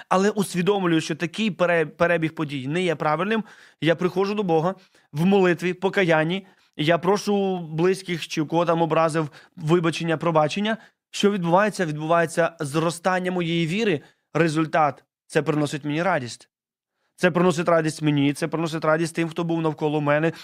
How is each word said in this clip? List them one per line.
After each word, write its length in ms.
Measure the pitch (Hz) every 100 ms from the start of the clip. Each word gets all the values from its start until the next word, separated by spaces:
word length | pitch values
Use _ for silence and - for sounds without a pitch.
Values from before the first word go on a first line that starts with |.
| -
але 200 | 190 202
усвідомлюю, 720 | 208 - 175 185 202 180 160
що 140 | 160 151
такий 360 | 170 202 220
пере-, 340 | 165 175 170 151
перебіг 500 | - 170 170 156 160
подій 320 | 147 139 131
не 160 | 170
є 120 | 180 147
правильним, 480 | 156 156 196 226 - - - -
я 140 | 151 160
приходжу 380 | 175 185 196
до 100 | 208
Бога 320 | 185 160 175 185 _ _ _
в 140 | 147 185
молитві, 480 | 196 180 165 180
покаянні, 720 | 180 196 196 175 156 160 190 190 _ _ -
я 200 | 151 170
прошу 640 | 170 202 202 202 190 185
близьких 680 | 156 156 180 190 - 165 -
чи 140 | 160
у 40 | 147
кого 200 | 165 170
там 160 | 165
образив 480 | 160 160 160 160 151 - _ -
вибачення, 600 | 156 180 170 - 165 156
пробачення. 600 | 170 156 151 202 214 220 - _ _
Що 200 | - 202
відбувається? 540 | 202 170 180 208 - 165
Відбувається 680 | 151 156 170 165 170 165 -
зростання 720 | 143 156 165 160 190 185 180
моєї 360 | 180 165 170 160
віри, 340 | 202 226 143 - _ _
результат. 720 | 151 165 151 156 170 147 - _ _ _
Це 140 | 160
приносить 440 | 147 151 143 147 143
мені 180 | 151
радість. 460 | 185 160 117 - _ _ _ _ _ _ _ -
Це 160 | 180
приносить 380 | 175 180 160 175
радість 320 | 165 156 156
мені, 320 | 151 143 139
це 140 | 139 160
приносить 380 | 156 165 156 156
радість 300 | 160 160 170
тим, 140 | 165
хто 140 | 170
був 180 | 170 165
навколо 400 | 160 147 151 151
мене, 300 | 143 147 165 -